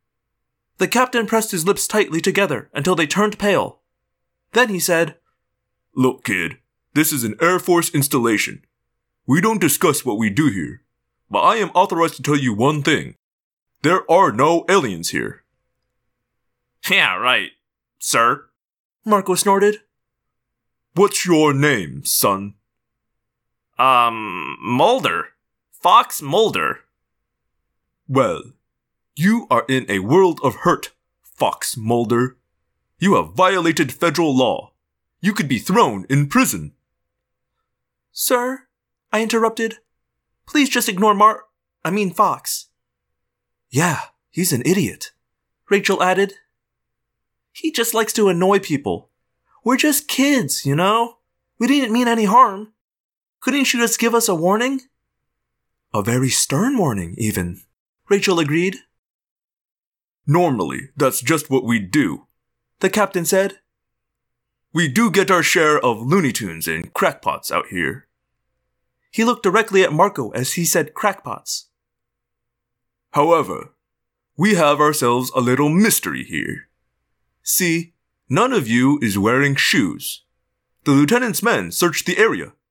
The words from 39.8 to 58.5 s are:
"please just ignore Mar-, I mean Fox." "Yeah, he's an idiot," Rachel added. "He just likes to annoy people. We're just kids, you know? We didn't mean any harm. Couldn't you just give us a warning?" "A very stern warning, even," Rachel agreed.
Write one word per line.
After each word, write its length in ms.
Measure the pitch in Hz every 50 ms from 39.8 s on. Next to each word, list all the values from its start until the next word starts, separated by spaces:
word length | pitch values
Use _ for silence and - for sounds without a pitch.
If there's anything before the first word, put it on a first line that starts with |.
| _ _ _ _ _ _ _ _ _ _ _ _ _
"please 220 | - - 302 277 262
just 200 | - 247 - 233
ignore 260 | 190 175 220 214 202
Mar-, 320 | 196 214 220 214 - - _ _ _ _ _ _ _ -
I 60 | 160
mean 240 | 185 214 202 180 170
Fox." 520 | - 208 175 127 - - - - - - _ _ _ _ _ _ _ _ _ _ _ _ _ _ _ _ _ _ _ _ _
"Yeah, 380 | 123 139 170 180 143 - - - _ _ _ _
he's 220 | _ 160 185 175
an 100 | 156 117 -
idiot," 480 | 143 190 208 147 92 - - - - - _ _ _ _ _ _ _ _ _ _ -
Rachel 340 | 202 196 190 - 190 -
added. 320 | 180 185 185 190 196 196 - - _ _ _ _ _ _ _ _ _ _ _ _ _ _ _ _ _ _ _ _ _ _
"He 180 | _ - - 320
just 220 | - 240 226 -
likes 220 | - 220 220 214 -
to 140 | 226 208 190
annoy 320 | 175 170 185 190 202 190
people. 500 | 196 - 151 - - 101 85 - - _ _ _ _ _ _ _ _ _ _ _
We're 140 | - 226 262
just 320 | - 349 302 277 - - -
kids, 560 | - - 269 285 285 247 160 135 - - -
you 100 | 139 139
know? 440 | 160 180 196 220 233 233 233 - _ _ _ _ _ _ _ _ -
We 80 | 330
didn't 260 | - 285 294 262 214
mean 160 | 220 247 247 233
any 160 | 233 226 214
harm. 480 | 190 208 254 254 214 190 202 214 214 _ _ _ _ _ _ _ _ _ _ _ _ _ _
Couldn't 320 | - 254 262 285 254 -
you 80 | - 233
just 180 | 233 226 - -
give 160 | 226 233 226
us 140 | 233 226 214
a 60 | 185
warning?" 540 | 156 165 185 202 220 247 262 277 262 - _ _ _ _ _ _ _ _ _ _ _ _ _ _ _ _ _ _ _ _ _
"A 100 | - 107
very 280 | 98 113 120 127 135 127
stern 480 | - - - - 135 147 214 269 285 233
warning, 360 | 175 139 110 98 87 82 92 -
even," 420 | - - 98 98 87 87 95 - - _ _ _ _ _ _ _ _ -
Rachel 300 | 202 202 - 196 180 170
agreed. 460 | 160 143